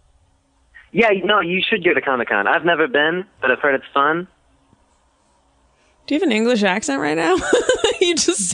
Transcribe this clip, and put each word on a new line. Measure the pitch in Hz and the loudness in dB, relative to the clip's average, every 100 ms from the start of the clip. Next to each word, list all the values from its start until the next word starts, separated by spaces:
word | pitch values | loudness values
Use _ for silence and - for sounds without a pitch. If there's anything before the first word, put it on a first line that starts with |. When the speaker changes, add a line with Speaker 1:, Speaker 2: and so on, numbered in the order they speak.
| _ _ _ _ _ _ _ - - | _ _ _ _ _ _ _ -20 -8
Speaker 1:
Yeah, | 165 226 196 | 0 2 2
no, | 175 208 | 2 0
you | 170 185 - | 0 -2 -2
should | 220 | 0
go | 175 | 0
to | 135 | 0
Comic-Con. | 135 127 113 107 101 | 0 -2 0 0 2
I've | 156 160 | 2 2
never | 165 156 | 0 2
been, | 139 151 175 190 - | 2 0 -2 -8 -6
but | 127 | -2
I've | 123 | 0
heard | 147 131 | 0 -2
it's | - | -2
fun. | 139 143 165 185 _ _ _ _ _ _ _ _ _ _ _ _ _ _ _ _ _ - | 0 0 0 -6 _ _ _ _ _ _ _ _ _ _ _ _ _ _ _ _ _ -4
Speaker 2:
Do | |
you | 294 | -2
have | 359 | 0
an | 214 | 0
English | 233 240 | 0 2
accent | 202 190 - 277 | 0 -2 -4 -4
right | 277 311 | -2 -2
now? | 330 370 | 0 0
<laughs> | - 494 - 508 679 - | 0 0 0 0 0 0
You | 349 | 0
just | 330 - 359 190 | 0 0 -2 -2